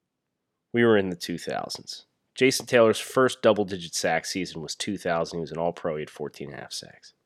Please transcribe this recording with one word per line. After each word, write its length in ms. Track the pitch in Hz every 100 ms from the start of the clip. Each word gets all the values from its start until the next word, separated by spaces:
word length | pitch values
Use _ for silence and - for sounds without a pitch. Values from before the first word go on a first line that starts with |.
| _ _ _ _ _ _ _
we 120 | 120
were 120 | 117 104
in 140 | 95
the 60 | 87
two 220 | - 85
thousands. 680 | - 50 50 - - - _ _ _
Jason 320 | - 131 - 120
Taylor's 320 | 123 113 104
first 440 | - - 127 -
double-digit 520 | 113 104 95 95 82
sack 320 | - 92 82 -
season 340 | 95 85 82
was 140 | 73
two 240 | - - 95
thousand. 400 | 90 85 80 85
He 20 |
was 100 | 76
an 60 | 80
All-Pro. 380 | 85 85 87 76
He 60 |
had 80 | 73
fourteen 400 | - 71 - 71
and 80 | 71
a 40 |
half 100 | -
sacks. 400 | - 50 - - _